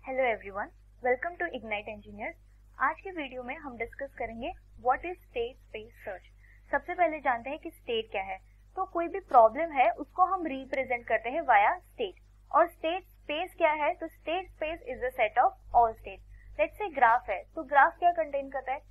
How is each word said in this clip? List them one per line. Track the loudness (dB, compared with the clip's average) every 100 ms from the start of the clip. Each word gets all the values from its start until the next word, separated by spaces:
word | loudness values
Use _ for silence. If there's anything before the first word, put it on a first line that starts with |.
Hello | -6 -2
everyone, | 0 -2 -6 -8 -10 -12 -20 -6
welcome | -2 0 -2 -6
to | -6 -6
Ignite | -8 -8 -8
Engineers। | -14 -16 -12 -12 -12 -20 _ -20 -2
आज | -2 -2
के | -10
video | -10 -10 -10
में | -12 -12
हम | -12 -8
discuss | -10 -8 -12 -8
करेंगे | -10 -8 -10 -10 -20 -4 0
what | 0 -2
is | -10
state | _ -6 -6 -8
space | -16 -16 -16 -16 -12
search। | -12 -16 -20 -20 -20 -4
सबसे | -4 -4
पहले | 0 0 2
जानते | -2 -2 -4
हैं | -10
कि | -12
state | -16 -6 -4 -4
क्या | -6
है। | -6 -12 -14 _ -16 -8
तो | -4
कोई | -2 -4
भी | -6 4
problem | 8 8 6 -4
है | 2 2 2
उसको | -10 2 2
हम | 2 -4
represent | -6 -6 -6 -4 -6 -2
करते | -2 0
हैं | -4
via | 4 6 6 0
state। | -8 -8 -8 -8 _ _ _
और | 4 4
state | 0 -6 -6
space | -8 -20 -8 -6 -6 2
क्या | 2
है? | 2 -2
तो | -2 -10
state | -10 -6 -6 -6
space | -10 -8 -8 -10
is | -6 -6
a | -2
set | 0 2
of | 2 0 0 4
all | 4 0
states। | -16 -18 -20 -20 -18 -2
Let's | -2 -2
say | -8 4
graph | 4 4 0
है, | -8 -8 -12
तो |
graph | 2 6 6 4
क्या | 0 0
contain | -4 -4 -6
करता | -8 -6
है? | -8 -10